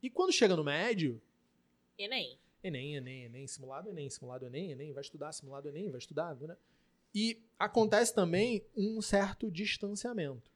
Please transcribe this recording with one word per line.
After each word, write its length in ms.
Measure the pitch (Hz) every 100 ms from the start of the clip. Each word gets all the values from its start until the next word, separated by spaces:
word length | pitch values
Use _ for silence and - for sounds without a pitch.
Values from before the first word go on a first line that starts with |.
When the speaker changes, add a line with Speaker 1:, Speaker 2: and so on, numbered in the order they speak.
Speaker 1:
E 60 | 254
quando 240 | - 370
chega 240 | - 214 175
no 80 |
médio, 560 | 147 143 214 220 156 117 _ _ _ _ _ _ _ _
Speaker 2:
Enem. 400 | 202 254 147 123 _ _
Speaker 1:
Enem, 320 | 190 139 139 147
Enem, 280 | 127 131
Enem, 220 | 120 120 139
simulado, 440 | - 131 135 196
Enem, 180 | 180 143
simulado, 380 | - 127 127 127
Enem, 240 | 131 190
Enem, 200 | 131 151
vai 80 | 135
estudar, 300 | 139 156 147
simulado, 360 | - 139 139 147
Enem, 220 | 143 202
vai 80 | 127
estudar, 360 | - 147 170 139
né? 200 | 151 170 _ _ _ _ _
E 280 | 202 226 220 _ _
acontece 560 | 208 233 220 208 233
também 500 | - 175 175 226 220 -
um 280 | - 202 220
certo 480 | 208 202 202 - 220
distanciamento. 1000 | 165 202 - 202 202 240 233 151 127 -